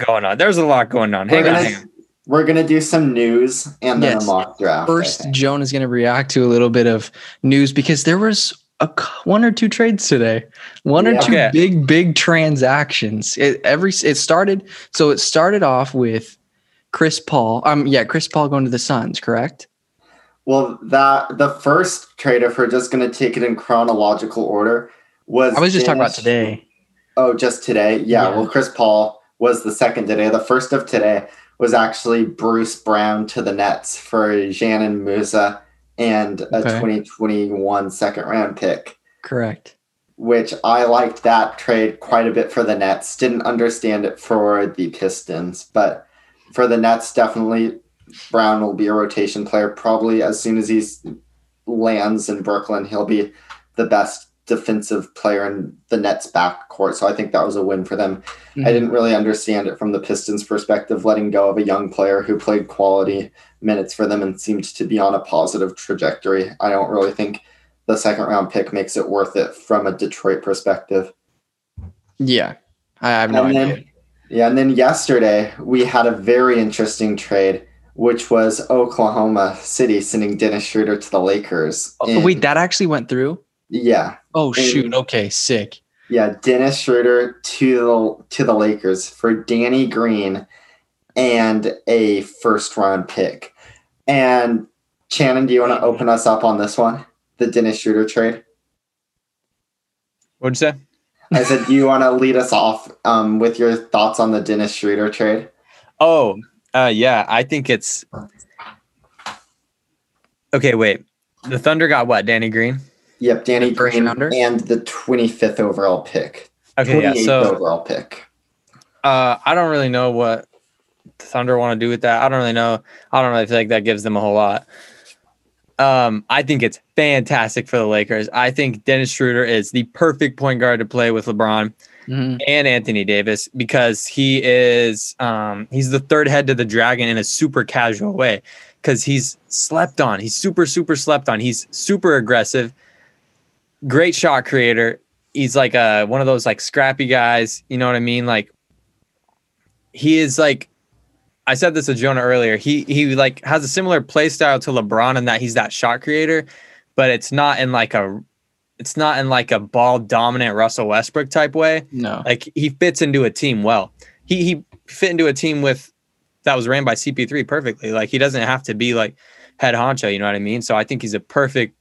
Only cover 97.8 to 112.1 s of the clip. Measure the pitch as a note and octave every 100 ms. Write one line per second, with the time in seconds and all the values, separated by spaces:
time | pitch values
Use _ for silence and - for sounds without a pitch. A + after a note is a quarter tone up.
97.8 | A2 G#2+ G#2+ A#2 A2+ - - _ _ _
98.8 | _ _ _ _ _ _ _ _ _ _
99.8 | _ _ _ _ _ _ C3 B2+ D3+ C#3
100.8 | _ _ _ _ - B2+ B2+ C3 B2+ C#3
101.8 | C3+ C3 B2+ B2+ C3 B2 B2 G#2 A2 G#2+
102.8 | - - A2+ A2 G#2+ A2 A#2 A#2 A#2 A2+
103.8 | - G#2 A2 - A2+ G#2+ F#2 G#2+ G#2 -
104.8 | G#2 G2+ G#2+ - G#2+ A2+ - _ _ _
105.8 | _ - E3 D#3+ A2+ G2 - _ _ B2+
106.8 | B2+ A2 B2+ A2+ - A2+ C3+ D3+ C3+ A2
107.8 | - - - G#2 G#2 _ _ - - -
108.8 | _ _ _ _ - - _ _ _ _
109.8 | _ _ _ _ _ _ _ C3+ C3 A2+
110.8 | A2 - _ _ _ _ C3 B2 D3+ D#3+
111.8 | D#3+ C3+ A#2+